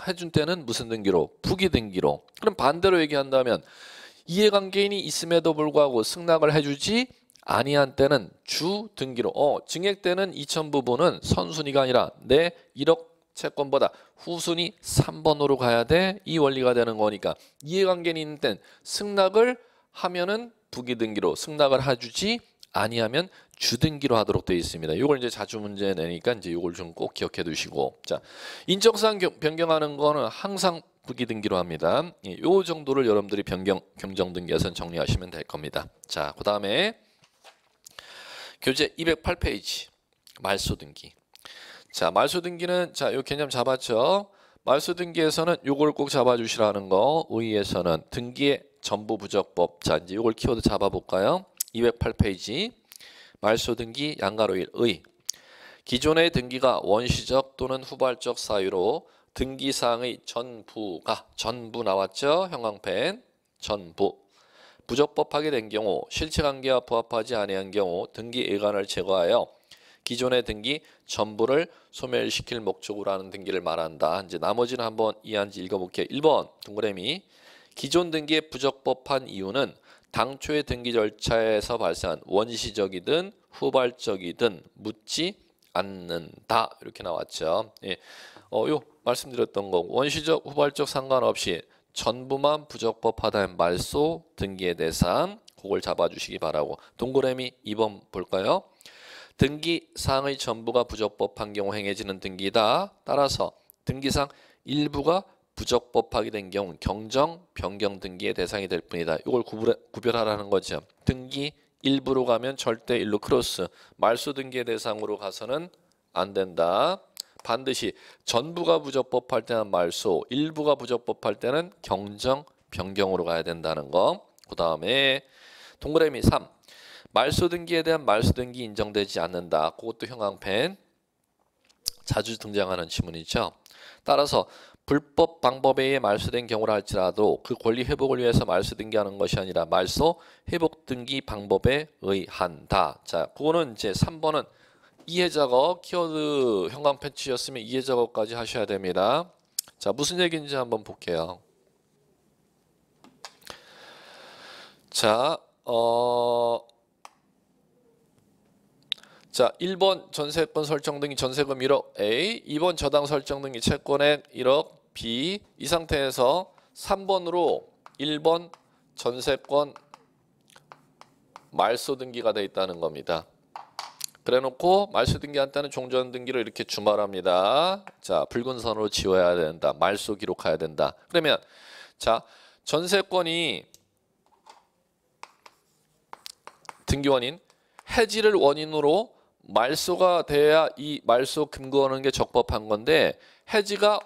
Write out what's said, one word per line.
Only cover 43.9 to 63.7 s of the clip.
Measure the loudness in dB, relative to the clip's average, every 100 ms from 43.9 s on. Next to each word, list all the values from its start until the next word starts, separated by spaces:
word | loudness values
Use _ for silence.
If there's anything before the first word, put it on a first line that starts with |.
| 2 4 2 -2 _ _ _
말소 | 2 2 2
등기에서는 | -4 -4 0 2 2 0 0 0
요걸 | 2 2
꼭 | 2 0
잡아주시라는 | 4 4 4 0 2 2 2 2
거. | 4 6 2 -2
의에서는 | -2 0 0 0 0 2 0 -2
등기의 | -8 -8 0 2 2 -4 _
전부 | -6 -4 -2 -6
부적법. | 0 0 0 0 0 0
자, | 0 0
이제 | 0
요걸 | 0 0
키워드 | 0 -2 2
잡아볼까요? | 0 2 0 -2 -2 0 2 0 -4 -12 -10
이백팔 | 0 0 2 -4
페이지 | 0 0 0 -6 -4 -6 _ _ -20 -20 -20 -20 -2
말소 | 2 2 2 -4
등기 | -4 -6 -6 -2
양가로 | -2 0 0 0
일 | -4
의. | 0 0 0 _ _ -14 -14 -14 -20 -20 -20 -6
기존의 | 0 2 4 4
등기가 | 2 -4 2 2 4
원시적 | 4 4 2 -2 2 0 0 -6
또는 | -4 -4
후발적 | -6 0 0 0 -4 -6
사유로 | -2 0 0 2 0 0 -6 _ _
등기사항의 | -8 -6 -4 -4 0 0 0 -4 -8 -8
전부가, | -8 -8 -14 -14 -10 -8 -6 -4 -4 -6 -8
전부 | -6 -6 -8 -4
나왔죠? | 0 0 0 -2 0 0 0
형광펜. | -4 -6 -6 -4 -2 -2 -4 _ _ _ _
전부. | -6